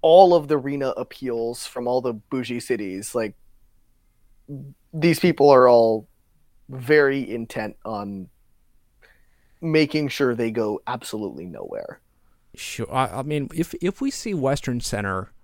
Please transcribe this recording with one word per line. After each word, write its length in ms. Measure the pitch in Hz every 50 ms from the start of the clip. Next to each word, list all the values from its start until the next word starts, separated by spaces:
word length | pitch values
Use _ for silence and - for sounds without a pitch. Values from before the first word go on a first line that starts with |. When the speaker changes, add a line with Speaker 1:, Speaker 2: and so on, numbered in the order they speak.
| -
Speaker 1:
all 320 | 160 160 180 196 180 175
of 140 | 170 147 139
the 100 | 156 143
rhna 360 | 127 139 143 143 139 131 -
appeals 680 | - 127 - - - 131 127 120 117 117 117 120 - -
from 200 | - - 127 120
all 140 | 120 123 127
the 140 | 120 127 117
bougie 460 | 107 - _ - 131 123 110 123 123
cities, 540 | - - 123 107 104 95 92 95 104 - -
like, 200 | 120 113 107 - _ _ _ - _ _ _ _ _ _ _ _ _ _ _ _ _ _ _ _ _ _ _ 143 135 135 139 - _ _ _ -
these 240 | 160 151 175 156 -
people 300 | - 180 165 - 139 143
are 180 | 139 127 127 123
all 380 | 123 117 117 113 110 110 107 _ _ _ _ _ _ _ _ _ _ _ _ -
very 600 | 135 131 123 123 151 151 143 139 139 139 127 -
intent 480 | 107 117 113 113 - - 110 107 - _ _
on 440 | 107 110 104 101 101 101 98 92 - _ _ _ _ _ _ _ _ _ _ _ _ _ _ _ _ _ _ _ _ _ _ _ _ _ _
making 480 | - 165 156 156 156 147 - 156 151 139
sure 260 | - - 143 127 120
they 160 | 113 120 113
go 300 | 110 117 110 104 104 - _
absolutely 580 | - 123 117 - - - 110 107 95 62 67 85
nowhere. 540 | 90 80 55 50 50 - - - - - _ _ _ _ _ _ _ _ _ _ _ _
Speaker 2:
Sure. 380 | - - - - - 117 - -
I, 260 | 131 131 - - 117
I 40 | 131
mean, 260 | 147 151 147 139 - -
if, 200 | - 165 - - -
if 200 | - 175 202 -
we 100 | 269 277
see 240 | - - - 233 202
Western 460 | 165 131 135 139 139 - - 123 120
Center 520 | 120 - - 104 104 98 95 95 98 - _ -